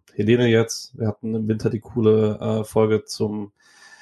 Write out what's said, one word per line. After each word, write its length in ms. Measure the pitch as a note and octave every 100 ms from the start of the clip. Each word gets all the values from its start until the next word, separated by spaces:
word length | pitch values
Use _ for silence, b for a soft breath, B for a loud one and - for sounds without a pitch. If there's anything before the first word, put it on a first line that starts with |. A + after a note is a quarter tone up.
| _
Helene 320 | - G#2+ A#2+ B2
jetzt, 500 | A2+ A2+ - - -
wir 120 | A2+
hatten 260 | - A2+
im 140 | A2+ G#2+
Winter 200 | A2 A2
die 120 | G#2+
coole, 580 | - B2 A2 A2 G#2+ G#2
äh, 240 | G#2+ A2
Folge 400 | G#2 A2 A2 G#2+
zum 460 | - - A2 G#2+ G#2 _ B B B B